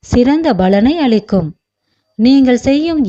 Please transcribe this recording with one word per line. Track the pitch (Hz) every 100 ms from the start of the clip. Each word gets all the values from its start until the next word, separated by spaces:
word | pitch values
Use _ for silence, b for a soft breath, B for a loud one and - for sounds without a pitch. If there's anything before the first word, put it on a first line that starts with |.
சிறந்த | - 254 247 302 320
பலனை | 185 185 202 226 349
அளிக்கும். | 269 220 208 190 156 - _ _ _ _ _ -
நீங்கள் | 233 277 262 240
செய்யும் | 269 277 330 320